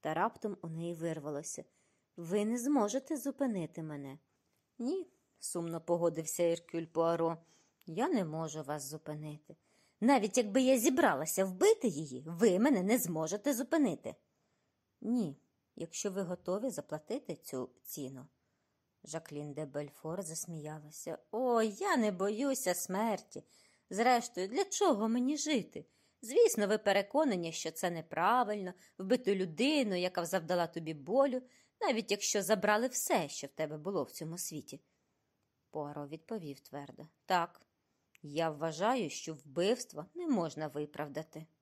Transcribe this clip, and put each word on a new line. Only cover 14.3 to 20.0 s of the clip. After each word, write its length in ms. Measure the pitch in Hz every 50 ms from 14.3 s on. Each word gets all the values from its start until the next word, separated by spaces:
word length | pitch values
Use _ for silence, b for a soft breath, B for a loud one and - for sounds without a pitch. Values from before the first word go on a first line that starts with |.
| _ _ _ _ _ _ _ _ _ _ _ _ _ _
"Ні, 360 | - 214 240 247 214 156 139 - _ _ _ _ _ _ _
якщо 340 | - - 165 - - - 202
ви 120 | 185 196 190
готові 480 | 165 180 175 - - 180 202 220 269
заплатити 680 | 185 - - _ 151 151 - - 220 277 - - 170
цю 340 | - - - - 127 127 - _ _ _
ціну". 440 | - - - 143 131 135 131 131 - _ _ _ _ _ _ _ _ _ _ _ _ _ _ _
Жаклін 480 | - 151 160 160 - 147 147 147 151 143
де 140 | 147 156
Бельфор 560 | 143 135 147 147 143 139 -